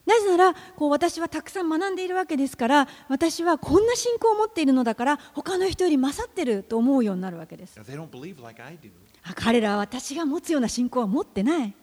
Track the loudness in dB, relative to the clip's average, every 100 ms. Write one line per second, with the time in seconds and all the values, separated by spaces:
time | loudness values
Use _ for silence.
0 | 2 2 4 6 4 4 -8 -2 0 2
1 | 0 -2 -6 -6 -8 -4 -2 0 -2 -4
2 | -4 -4 -2 -2 -2 -2 2 2 2 -4
3 | -6 0 0 0 0 0 4 4 4 2
4 | 0 0 2 2 0 0 2 4 2 0
5 | 0 -2 -4 -10 -4 -2 0 0 2 2
6 | 0 -2 -8 -4 -2 -2 -2 0 2 4
7 | 2 -2 -6 -10 -14 -18 -20 -20 -16 -14
8 | -14 -14 -16 -16 -20 -20 -20 -20 -20 -20
9 | _ _ -16 -4 0 2 2 0 -4 -8
10 | -10 -6 -4 -4 -2 -2 -2 -2 -2 -2
11 | -2 -2 -2 -2 0 0 -2 -8